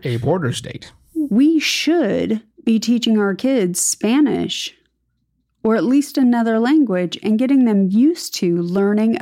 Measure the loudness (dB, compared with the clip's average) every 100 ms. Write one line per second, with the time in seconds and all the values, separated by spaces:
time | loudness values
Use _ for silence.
0 | -4 -2 -2 -2 -2 -6 -10 -16 -18 _
1 | _ -6 -2 2 4 2 -2 -4 0 0
2 | 0 -2 -2 -4 _ _ -2 -2 0 -2
3 | 0 0 0 -2 -2 0 -2 -2 -4 -2
4 | 0 2 2 0 -4 -6 -10 _ _ _
5 | _ _ _ _ _ _ -2 0 2 0
6 | 0 0 2 2 2 0 2 2 2 0
7 | -2 -4 -2 0 2 2 4 2 2 2
8 | 2 0 -8 -4 -2 -2 -2 0 0 0
9 | 0 0